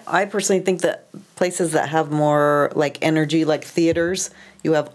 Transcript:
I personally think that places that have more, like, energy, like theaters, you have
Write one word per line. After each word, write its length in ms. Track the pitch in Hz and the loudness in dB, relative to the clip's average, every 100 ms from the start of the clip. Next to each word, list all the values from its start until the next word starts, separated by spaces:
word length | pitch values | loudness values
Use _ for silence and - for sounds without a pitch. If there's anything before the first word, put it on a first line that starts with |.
| - | -2
I 180 | 175 202 | -2 0
personally 340 | 202 196 190 | -4 0 0
think 200 | 185 180 | 0 0
that 240 | 165 - - - - - | -2 -2 -14 -20 -20 -4
places 360 | 180 180 170 | -4 -2 0
that 160 | 151 - | 0 0
have 220 | 160 151 | 0 0
more, 600 | 151 151 147 147 147 139 185 | 0 2 4 4 2 0 0
like, 220 | 143 - | -2 0
energy, 420 | 156 156 151 160 | 0 0 2 0
like 200 | 156 147 | 0 -2
theaters, 680 | - - 165 165 170 190 - - - - | -2 0 2 2 -2 -2 -6 -12 -20 -8
you 100 | 160 | -2
have 160 | 156 147 | 0 -2